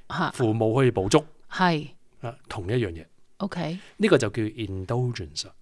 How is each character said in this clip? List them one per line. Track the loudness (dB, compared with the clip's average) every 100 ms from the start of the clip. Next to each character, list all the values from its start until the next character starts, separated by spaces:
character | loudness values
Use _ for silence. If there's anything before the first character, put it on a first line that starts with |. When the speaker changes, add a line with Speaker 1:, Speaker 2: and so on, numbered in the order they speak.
| -10
Speaker 1:
嚇。 | -4 -4
Speaker 2:
父 | 0 2
母 | 2 2
可 | 4
以 | 4
補 | 2 4
足。 | 4 4 -8 -10
Speaker 1:
係。 | 0 2 2 -4 -16 -20 -14
Speaker 2:
啊， | -12 -12 -12
同 | -8 -2
一 |
樣 | -2 -2
嘢。 | -6 -14 -20 -20 -10
Speaker 1:
OK。 | -8 -4 -6 -6 -10 0
Speaker 2:
呢 | 4
個 | 4
就 | 4
叫 | -2
indulgence。 | -4 -4 -8 -6 -4 -2 -2 -4 -10 -10 -12 -14